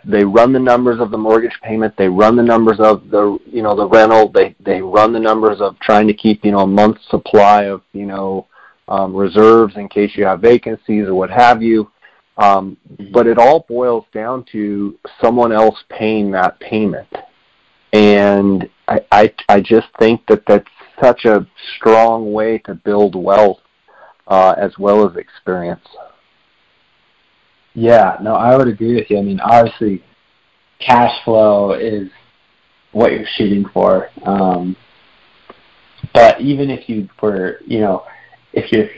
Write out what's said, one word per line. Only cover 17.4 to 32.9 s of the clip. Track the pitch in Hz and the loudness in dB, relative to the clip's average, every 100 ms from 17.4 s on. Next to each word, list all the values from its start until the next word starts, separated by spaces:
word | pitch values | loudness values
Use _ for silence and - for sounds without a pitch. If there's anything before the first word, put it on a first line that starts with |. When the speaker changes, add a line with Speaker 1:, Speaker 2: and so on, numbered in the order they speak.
| _ _ _ _ _ | _ _ _ _ _
Speaker 1:
And | 107 104 104 101 101 101 95 92 _ - | 2 4 4 2 2 0 -2 -6 _ -6
I, | 110 - | -6 0
I, | 101 110 - - | 2 2 0 0
I | 101 | 0
just | 95 110 - - | 2 0 0 -2
think | 113 117 - | 0 0 0
that | 107 - | -2 2
that's | 101 - _ - - | 0 -2 _ -20 0
such | 127 117 | 0 2
a | 117 104 92 _ - - | 0 0 -2 _ -20 -4
strong | 113 110 113 113 107 | 2 4 4 0 -4
way | 107 110 110 | -4 -4 -4
to | - | -8
build | 90 - 104 104 | -10 -4 0 0
wealth, | 90 90 98 104 92 _ _ _ _ _ _ - | -2 0 2 2 0 _ _ _ _ _ _ -2
uh, | 95 92 90 | 2 2 2
as | 98 - | -4 -4
well | 101 104 101 | 0 2 0
as | 87 | -4
experience. | - - - 92 87 85 _ - - _ _ _ _ _ _ _ _ _ _ _ _ _ _ _ _ | -16 -14 -10 -8 -8 -12 _ -20 -20 _ _ _ _ _ _ _ _ _ _ _ _ _ _ _ _
Speaker 2:
Yeah, | 113 113 117 98 80 | -4 2 4 2 -2
no, | 107 | -4
I | 104 117 | -2 2
would | 131 123 | 2 0
agree | 101 113 | -2 -4
with | 120 - | -4 -2
you. | 101 | -4
I | |
mean, | 101 95 | -4 -6
obviously, | 107 117 113 - 110 95 - _ _ _ _ _ _ _ | 2 2 2 -2 -6 -6 -10 _ _ _ _ _ _ _
cash | - 123 120 - | 0 2 2 -2
flow | - 110 107 101 101 | -2 2 2 2 -2
is | - 113 107 95 - _ _ _ _ _ _ _ | -4 -6 -8 -10 -18 _ _ _ _ _ _ _